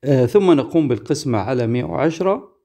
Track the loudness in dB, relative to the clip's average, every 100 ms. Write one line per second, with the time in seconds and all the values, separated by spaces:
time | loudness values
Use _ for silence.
0 | 2 2 4 2 4 2 2 -2 0 -2
1 | -4 -6 -2 -4 -2 -2 -2 -2 -4 -2
2 | -2 -2 -2 -4 -6 _